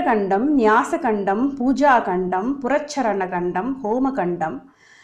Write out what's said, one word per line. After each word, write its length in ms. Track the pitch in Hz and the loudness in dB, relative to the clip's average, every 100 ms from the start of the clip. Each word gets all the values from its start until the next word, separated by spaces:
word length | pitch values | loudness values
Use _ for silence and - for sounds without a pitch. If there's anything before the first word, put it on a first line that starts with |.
கண்டம், 440 | 285 220 196 196 277 | 4 2 0 0 2
நியாச 460 | 285 214 220 269 330 | 4 4 4 2 -2
கண்டம், 460 | 247 214 196 202 277 | -2 -2 0 0 0
பூஜா 420 | 269 247 254 285 240 | 0 0 2 4 4
கண்டம், 480 | 214 180 185 185 226 277 | 2 -2 0 -2 -2 -4
புரச்சரண 720 | 240 285 294 - 233 196 180 | -2 -2 -2 -4 -2 -2 -2
கண்டம், 420 | 180 175 180 233 269 | -4 -4 -4 -4 -4
ஹோம 360 | 208 247 269 | -4 -2 -2
கண்டம், 460 | 254 175 170 160 269 - _ _ - | -2 -2 -2 -4 -6 -14 _ _ -20